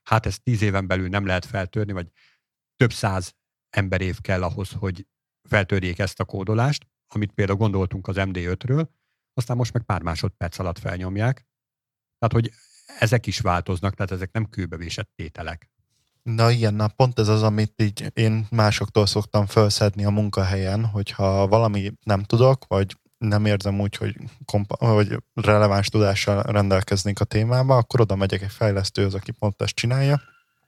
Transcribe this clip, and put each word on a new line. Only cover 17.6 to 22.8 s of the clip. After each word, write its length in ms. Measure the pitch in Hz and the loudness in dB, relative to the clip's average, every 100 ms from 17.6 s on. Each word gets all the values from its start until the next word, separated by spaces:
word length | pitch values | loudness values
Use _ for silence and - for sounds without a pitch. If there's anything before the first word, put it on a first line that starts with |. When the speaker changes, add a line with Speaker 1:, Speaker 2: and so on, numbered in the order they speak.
| 107 - | 0 0
Speaker 2:
így 280 | 107 104 107 | -2 -2 -6
én 320 | - 110 110 104 | 0 0 0 0
másoktól 560 | 113 107 - 107 110 101 | 2 2 2 0 2 2
szoktam 400 | 104 - 107 98 | 2 0 0 2
felszedni 580 | - 104 - 104 101 | 4 4 4 0 2
a 60 | 101 | 0
munkahelyen, 760 | 104 104 98 95 98 95 104 | 2 0 0 0 0 0 0
hogyha 600 | 113 104 98 - 98 98 98 | 0 -2 -4 0 2 2 4
valami 460 | 113 113 101 101 - | 4 4 0 -4 -6
nem 200 | - 98 | -2 0
tudok, 440 | 101 117 127 135 - | 2 4 6 4 0
vagy 300 | 98 | 0